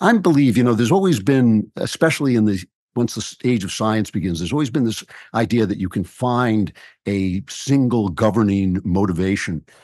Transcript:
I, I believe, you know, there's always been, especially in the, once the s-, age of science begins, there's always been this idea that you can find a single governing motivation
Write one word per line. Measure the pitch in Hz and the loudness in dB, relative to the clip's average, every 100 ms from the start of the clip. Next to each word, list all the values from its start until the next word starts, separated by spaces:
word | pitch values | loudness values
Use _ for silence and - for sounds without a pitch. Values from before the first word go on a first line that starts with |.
I, | 202 | 2
I | 233 | 4
believe, | 175 143 135 110 | 4 4 4 4
you | |
know, | 123 | 2
there's | 110 117 | 2 2
always | 190 190 131 | 2 2 0
been, | 95 135 123 110 104 - | 2 2 4 2 0 -6
especially | - - 160 - 139 120 | -8 0 0 0 0 2
in | 107 | 2
the, | 95 90 _ _ - | 0 -6 _ _ -4
once | 120 | -4
the | - | -6
s-, | - - | -12 -6
age | 127 120 | -2 -2
of | 92 | -4
science | - 110 110 104 | -4 -2 -2 -2
begins, | 104 87 85 | -4 -4 -4
there's | 87 | -4
always | 147 139 | -2 -2
been | 147 | -2
this | 117 107 - - - 113 | -2 -4 -12 -20 -8 -4
idea | 107 120 104 | 0 0 0
that | 101 | -2
you | 92 | -4
can | 104 | -6
find | 87 - 127 123 123 107 92 - - _ - | -8 -6 -2 0 0 0 -2 -6 -20 _ -6
a | 101 95 92 - | -2 -2 -4 -8
single | - - 139 123 117 101 | -10 -2 0 2 0 -2
governing | 78 110 104 107 98 95 90 | 0 0 2 2 2 0 -2
motivation | 90 90 98 85 95 98 - 80 - _ | 0 0 0 0 -2 -2 -4 -8 -10 _